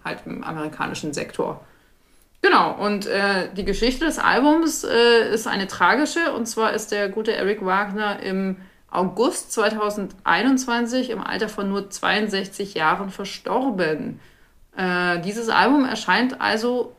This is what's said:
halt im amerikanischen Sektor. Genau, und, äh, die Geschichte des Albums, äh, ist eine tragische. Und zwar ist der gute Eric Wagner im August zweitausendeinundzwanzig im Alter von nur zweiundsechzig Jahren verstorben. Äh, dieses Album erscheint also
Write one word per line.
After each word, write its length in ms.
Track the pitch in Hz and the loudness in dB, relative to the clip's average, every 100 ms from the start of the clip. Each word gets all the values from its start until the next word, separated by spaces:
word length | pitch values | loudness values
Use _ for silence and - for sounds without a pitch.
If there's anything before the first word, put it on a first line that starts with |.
halt 160 | 160 - - | -12 -10 -10
im 160 | - | -10
amerikanischen 680 | - 156 151 151 - - 156 | -8 -8 -8 -6 -6 -6 -6
Sektor. 480 | - - - - 160 - _ _ _ _ _ _ _ | -6 -6 -4 -4 -6 -14 _ _ _ _ _ _ _
Genau, 320 | 381 233 170 - | 4 4 4 0
und, 260 | 208 202 202 | -2 -2 -2
äh, 460 | 196 202 190 180 190 | 0 2 0 -2 -4
die 80 | 190 | -4
Geschichte 380 | 196 233 254 330 | 0 0 0 -2
des 120 | - | 2
Albums, 640 | - 196 294 311 320 - | 2 4 6 4 2 -2
äh, 480 | - 233 240 233 - | 0 4 6 6 4
ist 140 | 220 220 | 0 -2
eine 200 | - 190 | -4 -4
tragische. 640 | - 180 233 294 339 330 | 2 4 4 2 0 -2
Und 140 | - 226 | -2 -4
zwar 260 | - 220 | 0 0
ist 180 | 214 214 | 0 -2
der 160 | 208 202 | -2 -2
gute 260 | 202 220 | -2 -2
Eric 300 | - 190 208 | 0 0 0
Wagner 560 | 185 190 202 202 208 196 | 0 0 0 -2 -2 -4
im 340 | - 190 190 185 - _ _ | -4 -2 -2 -4 -10 _ _
August 640 | - 185 - 269 - - | -2 0 2 0 0 -4
zweitausendeinundzwanzig 1600 | - 208 214 208 208 190 - - 170 247 262 254 233 233 254 254 | 0 0 0 -2 -4 -8 -4 0 2 4 2 2 -2 0 -2 -2
im 100 | - | -4
Alter 280 | - - 214 | -6 -4 -4
von 200 | 208 196 | -4 -2
nur 220 | 196 196 | -2 -4
zweiundsechzig 840 | - 185 196 214 196 196 - 196 | -4 0 0 0 -2 -4 -6 -6
Jahren 360 | - 156 185 196 | 0 2 2 -2
verstorben. 1080 | 185 196 - 180 214 269 196 160 151 - - - _ _ _ _ - | -8 -10 -8 -2 0 0 0 0 -2 -6 -10 -18 _ _ _ _ -4
Äh, 440 | 185 180 180 175 | -2 0 0 0
dieses 280 | 170 220 226 | -2 -4 0
Album 360 | - 214 294 | 4 6 6
erscheint 560 | 254 - - 190 254 254 | 2 0 2 2 2 0
also 560 | 208 220 240 247 226 | 0 0 0 -2 -4